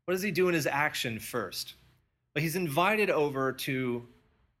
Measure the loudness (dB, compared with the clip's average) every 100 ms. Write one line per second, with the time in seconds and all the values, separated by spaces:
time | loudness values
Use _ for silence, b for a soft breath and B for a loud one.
0 | -4 -2 0 2 2 4 2 2 0 0
1 | -4 -6 -6 -4 -4 -8 -12 -14 -20 _
2 | _ _ _ -4 -2 -2 0 2 4 4
3 | 2 2 2 2 -2 -2 -4 -2 -2 -4
4 | -8 -20 _ _ _ _